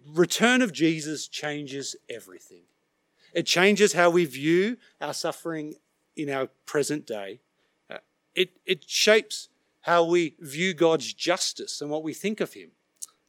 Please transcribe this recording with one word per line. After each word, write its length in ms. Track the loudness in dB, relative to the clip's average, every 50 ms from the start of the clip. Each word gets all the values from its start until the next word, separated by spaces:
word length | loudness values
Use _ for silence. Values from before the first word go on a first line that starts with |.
| -14
return 540 | -6 2 2 2 2 2 2 2 4 4 4
of 120 | 2 0 0
Jesus 540 | 0 0 2 0 0 -4 -8 -8 -10 -10
changes 680 | -12 -12 -8 -8 -6 -8 -8 -10 -10 -10 -10 -10 -10 -12 -14 _ -16
everything. 540 | -16 -16 -16 -20 -20 -20 _ -20 -20 -20 _ _ _ _ _ _ _ _ _ _ _ _ _ _ -6
It 120 | -4 -2
changes 480 | 0 4 6 6 6 6 6 4 4 4
how 160 | 4 4 6
we 160 | 6 4 2
view 520 | 0 -2 -2 0 2 4 4 2 0 -2 -6 _ _ _ -10
our 140 | -8 -8 -6
suffering 640 | -6 -6 -6 -6 -6 -8 -8 -8 -8 -8 -10 -14 _ _ _ _ _ _ _ -10
in 140 | -8 -6 -4
our 200 | -4 -4 -4 -6 _ _ -12
present 400 | -4 -2 -2 0 0 -2 -6 -6
day. 340 | -8 -10 -8 -8 -12 -14 -18 _ _ _ _ _ _ _ _ _
Uh, 100 | -18 -18 -18 _ _ _ _ _ _ -2
it, 160 | -2 -2 -4 _ _ -6
it 240 | -6 -6 -6 -6 -6
shapes 600 | -2 2 4 6 6 4 4 -2 -10 -12 -12 -16 _ _ _ _ _ _
how 220 | -2 2 4 4 4
we 300 | 4 4 2 0 0 -6 -12
view 340 | -16 -10 -6 -2 -2 -2 0
God's 400 | 2 4 4 4 2 -2 -6 -10
justice 680 | -6 -2 -2 -2 -2 -2 -6 -6 -8 -12 -10 -10 -10
and 80 | -8 -6
what 140 | -6 -6 -6
we 100 | -8 -8
think 260 | -6 -6 -6 -4 -4
of 140 | -6 -8 -8
him. 180 | -16 -20 -20 _ _ _ _ _ -18 -18 -18 _ _ _